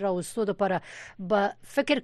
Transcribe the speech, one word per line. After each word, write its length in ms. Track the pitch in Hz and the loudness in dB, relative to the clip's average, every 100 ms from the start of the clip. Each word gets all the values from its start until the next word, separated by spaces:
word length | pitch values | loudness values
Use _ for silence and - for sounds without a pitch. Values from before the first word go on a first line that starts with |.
راوستو 400 | 196 180 170 - | 0 0 -2 -2
دپاره 360 | 208 190 196 180 - - - - | -2 0 0 0 -4 -18 -18 -10
به 320 | 185 202 202 - - | 0 2 2 -2 -6
فکر 260 | - 277 277 | -2 2 2